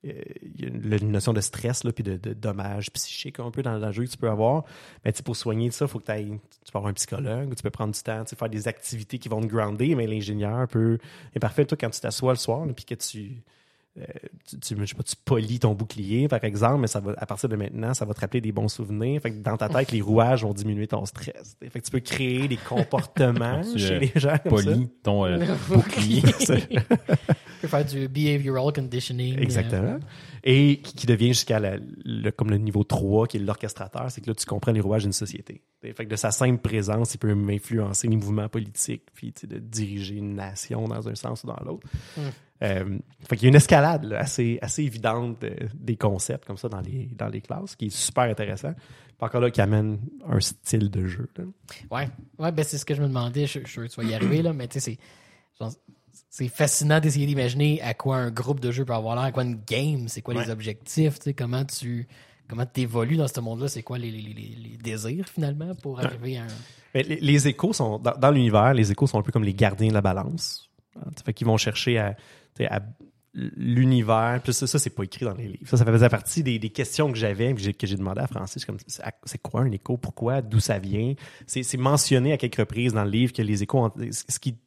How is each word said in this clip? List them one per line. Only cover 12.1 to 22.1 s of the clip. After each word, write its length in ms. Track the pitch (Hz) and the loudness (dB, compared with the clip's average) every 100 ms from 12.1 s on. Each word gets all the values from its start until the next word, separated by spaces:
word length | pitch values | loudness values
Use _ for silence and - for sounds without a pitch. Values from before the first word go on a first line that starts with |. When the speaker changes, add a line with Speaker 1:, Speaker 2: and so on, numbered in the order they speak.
| - 131 | -2 0
Speaker 1:
le 60 | 123 | 0
soir, 260 | - 113 160 | 0 -2 -2
là, 80 | |
puis 120 | 123 - | -8 -10
que 100 | 117 | -8
tu, 480 | - 110 104 123 - _ _ _ _ - | -8 -10 -12 -14 -18 _ _ _ _ -18
euh, 40 | - - - - - | -16 -14 -18 -20 -18
tu, 80 | - | -14
tu, 160 | - 104 | -8 -6
je 60 | 101 | -6
sais 100 | - | -6
pas, 80 | |
tu 120 | - - | -8 -8
polis 360 | - 123 107 120 | 0 0 2 2
ton 160 | 117 101 | 2 2
bouclier, 520 | 110 - 98 113 143 | -4 -6 -2 0 2
par 160 | 127 | 2
exemple, 380 | 110 101 117 143 | 0 2 4 4
mais 60 | 113 | 2
ça 120 | 104 | 0
va, 140 | 98 104 | -4 -6
à 100 | 110 | -8
partir 200 | 98 - | -4 -4
de 80 | 110 | -2
maintenant, 380 | 101 113 113 | -4 -4 -4
ça 120 | 131 107 | -2 -2
va 100 | 104 | -4
te 60 | |
rappeler 200 | 95 127 | -2 -2
des 100 | 110 | -2
bons 160 | 104 107 | 0 -2
souvenirs. 540 | - 107 104 120 147 | -2 -6 -2 -2 -2
Fait 80 | 120 | -4
que 60 | 107 | -4
dans 180 | 104 110 | 0 2
ta 140 | 208 | 2
tête, 220 | 135 135 | 2 2
les 100 | 113 | 0
rouages 400 | 101 110 117 127 | 6 6 8 4
vont 100 | 107 | 2
diminuer 340 | 101 107 104 107 | -2 -2 -2 -2
ton 180 | 107 101 | -4 -4
stress. 500 | - - - 107 - | -8 -12 -12 -18 -18
Fait 180 | 123 120 | -14 -12
que 60 | - | -4
tu 60 | |
peux 80 | 131 | -4
créer 480 | 123 | -2